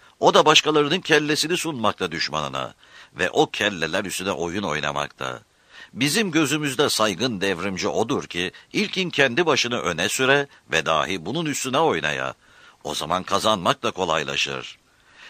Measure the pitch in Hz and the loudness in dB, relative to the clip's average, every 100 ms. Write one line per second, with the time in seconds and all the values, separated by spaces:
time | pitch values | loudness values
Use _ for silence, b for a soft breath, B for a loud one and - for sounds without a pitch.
0 | b _ 160 185 151 156 147 156 147 185 | b _ 4 6 6 6 4 2 2 0
1 | - 151 151 151 156 175 165 135 107 - | 2 2 2 0 -2 -2 -4 -2 -2 0
2 | 92 82 69 76 71 67 62 - B B | -4 -4 -4 -4 -4 -4 -8 -10 B B
3 | B - 90 - 151 - 104 92 80 92 | B -2 2 4 2 2 0 0 -2 -2
4 | 95 82 95 76 85 92 92 76 73 71 | -4 -4 -2 -2 -2 -2 -2 -2 -2 -2
5 | 71 - 65 62 - B B B B - | -4 -6 -10 -10 -14 B B B B -4
6 | 143 180 202 151 139 151 147 131 135 - | 0 0 0 2 2 0 -2 0 2 2
7 | 107 87 127 98 98 85 98 90 95 78 | 0 0 -2 -2 0 0 -2 -4 -2 0
8 | 113 117 73 85 90 B B 156 208 190 | 0 -2 -4 -4 -4 B B -4 -2 -2
9 | 180 - 135 120 170 127 123 117 80 80 | -2 2 2 2 2 2 0 -2 -2 0
10 | 92 - 131 143 143 b - 80 78 78 | 0 2 4 4 2 b -4 -2 2 2
11 | 69 92 80 151 156 131 131 131 160 92 | 0 -4 -4 -4 -4 -4 -2 0 2 0
12 | 76 67 65 - b b b b 73 76 | -2 -2 -4 -8 b b b b -8 -6
13 | 78 90 90 95 107 107 98 - 117 95 | -2 -4 -2 0 2 2 0 0 -2 -2
14 | 90 80 69 71 71 65 62 - B B | 0 0 -2 -2 -4 -6 -10 -16 B B
15 | B B B | B B B